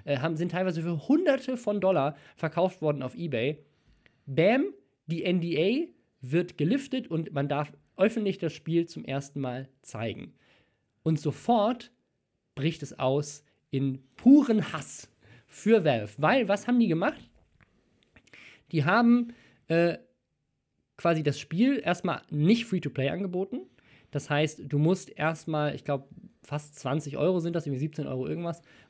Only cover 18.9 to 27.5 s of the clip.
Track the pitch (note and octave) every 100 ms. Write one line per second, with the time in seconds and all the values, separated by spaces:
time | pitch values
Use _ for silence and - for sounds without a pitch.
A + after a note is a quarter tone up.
18.9 | G#3+ A#3 A#3+ A#3 - _ _ - E3 E3+
19.9 | E3 - _ _ _ _ _ _ _ _
20.9 | - E3+ D#3+ D3 C#3 - E3 B3+ C#4 -
21.9 | F3+ F#3 C#3+ - D3 D#3+ A#3 - F#3 D3
22.9 | - C3+ E3+ G3 F3+ F#3+ B3+ F#4+ _ _
23.9 | _ _ C#3+ - D3 D#3 - D#3 D3 D#3+
24.9 | F#3 - - D#3 D#3+ - D3+ D3 - -
25.9 | C#3 - - - _ - D3 - - C3
26.9 | D3+ D3 C#3 D#3+ F#3 E3